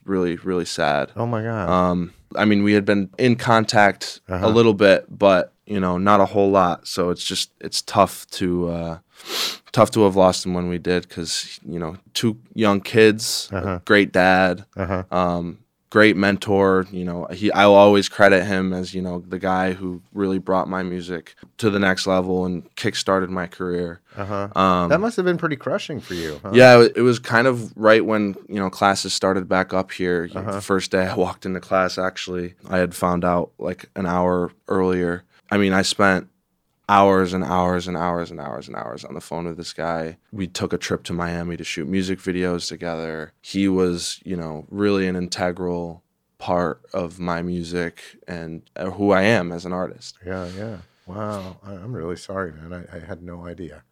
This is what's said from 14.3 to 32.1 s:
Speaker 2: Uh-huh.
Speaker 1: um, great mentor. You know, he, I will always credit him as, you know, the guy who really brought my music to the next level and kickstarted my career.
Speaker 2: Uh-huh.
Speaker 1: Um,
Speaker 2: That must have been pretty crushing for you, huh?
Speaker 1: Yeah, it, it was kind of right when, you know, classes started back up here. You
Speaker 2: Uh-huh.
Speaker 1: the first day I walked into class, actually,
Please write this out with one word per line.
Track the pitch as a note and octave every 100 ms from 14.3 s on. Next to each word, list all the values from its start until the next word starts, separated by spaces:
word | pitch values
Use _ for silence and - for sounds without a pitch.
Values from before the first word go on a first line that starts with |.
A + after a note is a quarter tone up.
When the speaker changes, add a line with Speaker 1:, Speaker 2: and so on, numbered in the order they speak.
| F#2 F#2 F2+ G2+ -
Speaker 2:
Uh-huh. | F#2 F#2 F#2
Speaker 1:
um, | F2+ F2+ F2 F2 - _ _ _
great | A2 G#2+ F2+
mentor. | G2 G2 - G2 G2 F#2+ F#2
You | F#2
know, | F2+ F2 E2+
he, | F2+ G#2
I | - G2+
will |
always | G2+ G2+ G2+ F#2+
credit | - G2+ F#2+
him | F#2+ F#2+ F#2+
as, | F#2 F2+
you | F#2
know, | F#2 F2+ F2+
the | F#2
guy | F#2 F#2 F#2+
who | F#2 F#2 F2+ F#2+
really | G2+ G2 F#2+
brought | F2+ F#2+ F2
my | F#2
music | F#2 F2+ F2 F2 - _ - -
to | A2
the | G2+
next | G2 F#2 -
level | F#2 F#2 F#2 F#2
and | F2 - -
kickstarted | A2 - - F#2+ F2+
my | F#2 F2+
career. | - F#2 F2 F2 E2+ _ -
Speaker 2:
Uh-huh. | G2 G2+ G2+ G#2
Speaker 1:
Um, | F#2+ F2+ F2
Speaker 2:
That | D#3+
must | A3 A#3
have | F3+
been | F3
pretty | E3 C#3+
crushing | - F#3+ - C#3+
for | -
you, | F2 D#2+ D2
huh? | G2
Speaker 1:
Yeah, | A2+ B2+ A#2+
it, | A#2 -
it |
was | B2 A#2+
kind | - A#2+ B2+
of | B2 G#2+ -
right | G#2+ A2
when, | G2+ G#2+ G#2 F#2 -
you | G2+
know, | F#2+
classes | - G2+ G2 G2
started | - F#2+ F#2+ F2+
back | F#2+ F#2
up | F#2 F#2+
here. | - F#2 F2
You | F2 F#2+
Speaker 2:
Uh-huh. | G2
Speaker 1:
the | G2
first | - G2 -
day | F#2+ F#2
I |
walked | F2 F2+ F2+ F#2+
into | F#2
class, | - F#2+ F#2 -
actually, | F#2